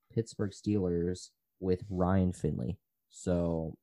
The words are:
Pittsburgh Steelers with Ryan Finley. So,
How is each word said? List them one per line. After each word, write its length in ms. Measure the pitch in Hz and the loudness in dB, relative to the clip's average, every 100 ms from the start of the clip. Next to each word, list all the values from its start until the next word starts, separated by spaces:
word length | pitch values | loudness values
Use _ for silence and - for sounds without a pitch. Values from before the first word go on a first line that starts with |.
| _ | _
Pittsburgh 380 | 117 110 - 101 | -4 -4 -4 -6
Steelers 800 | - - 104 90 87 87 90 - _ _ - | -4 -2 0 2 0 0 -4 -10 _ _ -8
with 240 | 92 90 101 | -2 -2 -2
Ryan 420 | 92 90 95 90 | 0 4 4 4
Finley. 460 | - 76 - 60 - _ _ _ | 2 -2 -2 -4 -6 _ _ _
So, 680 | - 92 87 85 82 80 - | -8 -2 0 2 0 -4 -8